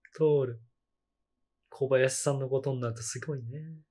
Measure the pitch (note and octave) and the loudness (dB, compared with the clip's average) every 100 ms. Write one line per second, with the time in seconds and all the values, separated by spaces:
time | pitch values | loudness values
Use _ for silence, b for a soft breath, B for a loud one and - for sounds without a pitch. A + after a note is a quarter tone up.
0 | _ - D#3 D3 B2+ A#2+ A#2 _ _ _ | _ 0 4 4 2 -4 -16 _ _ _
1 | _ _ _ _ _ _ _ - C3+ C3 | _ _ _ _ _ _ _ -4 2 4
2 | C3 - D3 C#3 C3+ C3+ C#3 C3 A#2+ A#2 | 4 2 0 0 0 -2 -2 -2 -4 -4
3 | A#2 B2+ D#3 C#3 A#2 C#3+ D#3+ - _ | -8 -8 -6 -8 -8 -10 -12 -16 _